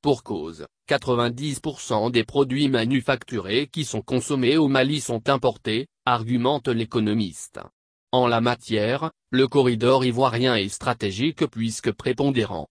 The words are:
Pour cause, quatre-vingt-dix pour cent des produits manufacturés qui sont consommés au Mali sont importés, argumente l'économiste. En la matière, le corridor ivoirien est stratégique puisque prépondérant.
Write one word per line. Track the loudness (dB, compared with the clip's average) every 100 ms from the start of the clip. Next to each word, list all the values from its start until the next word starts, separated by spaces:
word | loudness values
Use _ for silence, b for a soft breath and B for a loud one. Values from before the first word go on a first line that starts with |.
Pour | 2 0
cause, | -2 -8 -8 -12 -18 _ -2
quatre-vingt-dix | -2 0 0 0 -2 -6 -6
pour | -8 -8
cent | -4 -2 0
des | 0
produits | 0 0 0 2 0
manufacturés | 2 2 0 0 -2 -2 -8 -2 -2 -2
qui | -6
sont | -6 -6
consommés | -2 -4 0 0 2 4
au | 4
Mali | 2 2 0
sont | -4 -4 0
importés, | 2 0 -2 -4 -4 -6 _
argumente | -2 -2 0 0 2 0 0
l'économiste. | -2 -2 -2 0 0 -2 -8 -18 -18 -20 _ _ _ _
En | 2 2
la | 2
matière, | 2 -2 -2 -2 0 -2 -4 _ _
le | 0 2
corridor | 4 2 4 4 4
ivoirien | 2 2 2 2 2
est | 2 -2
stratégique | -4 -4 -2 -4 -2 -4 -2 -4
puisque | -2 -4 -2 -4
prépondérant. | -2 -4 0 0 2 -2 -6 -10